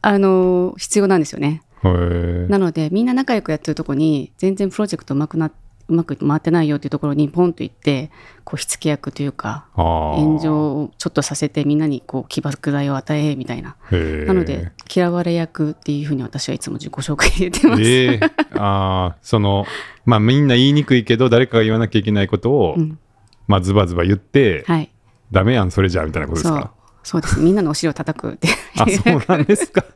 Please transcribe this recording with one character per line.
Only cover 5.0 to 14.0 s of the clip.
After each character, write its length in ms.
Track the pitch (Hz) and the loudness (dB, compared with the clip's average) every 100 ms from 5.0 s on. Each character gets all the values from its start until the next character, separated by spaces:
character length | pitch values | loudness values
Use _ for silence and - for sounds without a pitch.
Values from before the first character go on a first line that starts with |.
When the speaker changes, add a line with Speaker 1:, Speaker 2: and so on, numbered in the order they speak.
Speaker 1:
ク 40 | |
ト 100 | - | -4
う 20 | 139 | -4
ま 100 | 151 | -2
く 100 | 160 | -2
な-、 140 | 156 - - _ - | -4 -6 -20 _ -2
う 60 | |
ま 100 | 165 | -2
く 100 | 165 | -2
回 240 | 135 143 151 | -2 0 0
っ 20 | |
て 120 | 165 | 2
な 100 | 170 | 2
い 60 | 156 | 2
よ 80 | 143 | -2
っ 20 | |
て 80 | 147 | -4
い 20 | |
う 20 | |
と 100 | 151 | -4
こ 80 | 151 | -2
ろ 60 | |
に 140 | 143 147 | 0 -2
ポ 160 | 165 | 2
ン 100 | 180 | 0
と 100 | 165 | 0
行 80 | 120 | -10
っ 20 | |
て、 380 | _ - 139 151 - - - | _ -2 -2 -4 -14 -20 -20
こ 100 | - | -12
う、 20 | 147 | -10
火 100 | - | -8
付 160 | - | -4
け 40 | 156 | -2
役 200 | 147 - | -2 -6
と 140 | - | -6
い 20 | 143 | -8
う 60 | |
か、 340 | - 101 131 - | -6 -10 -10 -10
Speaker 2:
あ 60 | - | -2
ー。 340 | 82 80 78 | 0 0 0
Speaker 1:
炎 240 | 147 151 156 | 0 2 2
上 180 | 156 151 151 | 0 0 -2
を 160 | 143 147 _ | -4 -6 _
ち 120 | 175 | -4
ょ 0 | |
っ 20 | |
と 120 | - | -4
さ 120 | 143 | -4
せ 140 | 147 147 | -4 -4
て、 160 | - | -2
み 100 | 143 | 0
ん 40 | 147 | 0
な 80 | 156 | 0
に 160 | 131 - | -4 -6
こ 140 | 131 | -10
う、 80 | 123 | -6
起 120 | - | -6
爆 300 | 147 147 - | -6 -6 -4
剤 200 | 143 143 | -2 -2
を 60 | 139 | -4
与 240 | - 151 | -4 -2
え、 140 | 151 | -2
み 100 | 139 | -4
た 100 | 127 | -8
い 80 | 117 | -10
な。 120 | - - - | -10 -18 -4
Speaker 2:
へ 60 | |
ー。 300 | 92 | -2